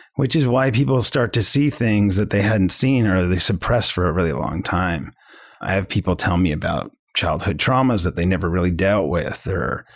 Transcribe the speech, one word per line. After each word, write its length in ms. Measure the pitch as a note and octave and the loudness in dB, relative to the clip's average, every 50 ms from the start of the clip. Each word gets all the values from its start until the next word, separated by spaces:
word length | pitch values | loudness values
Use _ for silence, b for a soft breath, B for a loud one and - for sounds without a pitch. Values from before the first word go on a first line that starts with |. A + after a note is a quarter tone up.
| B B B | B B B
which 180 | - C#3 B2+ - | -4 -2 0 2
is 140 | E3+ C#3+ B2 | 2 2 2
why 240 | A#2+ B2+ C3 C3 A2 | 2 2 2 2 2
people 280 | A#2 C#3 C3 C3+ B2+ | 2 2 2 2 2
start 320 | A#2 - - C#3+ A#2+ A2 - | 0 0 0 0 0 0 0
to 80 | A#2+ A2 | 0 0
see 280 | - - C#3 C#3+ D3 | 2 2 2 2 2
things 460 | - - A#2+ A2+ G#2+ G#2 G2+ G2+ F#2 | 0 0 0 2 2 4 4 2 2
that 140 | G2 G#2 F#2+ | 0 0 0
they 120 | - G2+ G2+ | 0 0 2
hadn't 300 | G#2+ A2 G#2 F#2 F2+ - | 2 2 2 2 2 0
seen 340 | - - C3 C3+ B2+ A2+ | 0 2 2 2 2 2
or 200 | G#2 F#2 F#2 F2+ | 2 2 2 2
they 120 | F2 F#2 F2+ | 2 0 0
suppressed 540 | - - G#2 F2 - - A#2+ A#2+ G2+ - - | 0 -2 -2 -2 -2 0 0 0 0 -2 -2
for 160 | - F2+ F2+ | -2 0 0
a 40 | D#2+ | 0
really 200 | F2+ F2 D#2+ C#2+ | 0 0 0 -2
long 320 | C#2 - - C#2+ E2+ - | -2 -4 -4 -6 -6 -4
time. 480 | - - F2 F#2 F2+ E2+ D2+ - - B B B B B B B B B B - | -2 -2 -2 0 -2 -2 -4 -6 -10 B B B B B B B B B B -6
I 100 | F#2 F#2 | -2 -2
have 160 | G2 F#2 - | -2 -2 -2
people 280 | - G#2 - - F2 | -4 -2 -2 0 -2
tell 200 | - - F#2+ F2 | -2 0 0 2
me 140 | F2 F#2 E2+ | 2 2 2
about 400 | D2 - - F2 D#2+ C2+ G1+ - - _ _ _ - | 0 0 -2 -4 -4 -4 -6 -8 -12 _ _ _ -6
childhood 440 | - G2+ E2+ D2+ - - - D#2+ D2 | -4 -2 -2 -2 -2 -2 -4 -4 -2
traumas 460 | - - B2+ C3 C3 C3 A#2+ G#2 E2+ | 0 0 2 2 2 2 2 0 0
that 100 | F#2 - | -2 -2
they 120 | - E2+ | 0 0
never 220 | F#2 F#2+ F2 F#2 E2+ | 0 0 0 0 0
really 220 | E2+ F2+ F2 F2+ | 0 0 0 0
dealt 380 | F2 E2 F#2 G2 G#2 G#2 F2+ C#2+ | 0 0 2 2 2 2 0 0
with 360 | D#2 E2+ C#2+ - - - - - | -2 -2 -2 -4 -8 -8 -6 -6
or 360 | G2 E2+ C2+ C2 B1+ - B B B | -4 -4 -4 -4 -6 -6 B B B